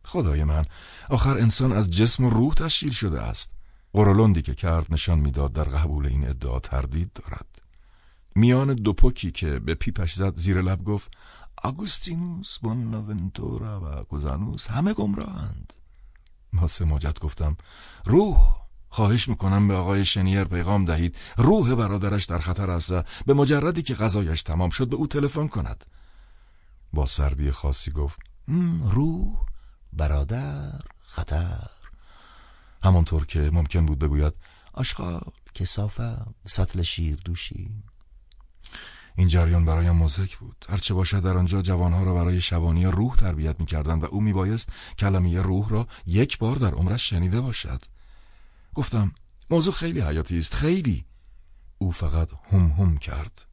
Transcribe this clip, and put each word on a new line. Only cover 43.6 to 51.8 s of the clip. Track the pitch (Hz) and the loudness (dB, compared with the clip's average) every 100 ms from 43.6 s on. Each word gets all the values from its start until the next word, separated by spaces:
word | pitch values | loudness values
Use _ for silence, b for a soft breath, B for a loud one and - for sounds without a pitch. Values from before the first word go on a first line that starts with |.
| 80 78 76 80 | -4 -4 -2 -2
و | 80 | -2
او | 98 | -2
میبایست | 107 95 95 113 - B B - | 0 0 0 -2 -6 B B -4
کلمه | 101 98 90 87 | 0 2 2 0
روح | 95 92 104 | 0 0 0
را | 107 117 B 85 | -2 -2 B -2
یک | 95 107 - | 2 2 0
بار | 110 131 | -2 0
در | 110 | 0
عمرش | 76 90 110 - | 0 0 0 -2
شنیده | 87 90 107 | 0 0 0
باشد. | 127 107 - 64 - b b b b b b b b | -2 -6 -8 -10 -12 b b b b b b b b
گفتم: | - 135 113 101 - - - - | -6 -2 0 0 -2 -20 -20 0
«موضوع | 165 170 | 2 2
خیلی | - 170 170 | -2 -4 -2
حیاتی | 82 78 76 85 | -2 -2 -2 -2
است، | 78 | -2
خیلی.» | - 151 185 143 87 - - - - - - - | 0 0 0 0 -2 -6 -20 -20 -20 -20 -20 -20
او | - | -4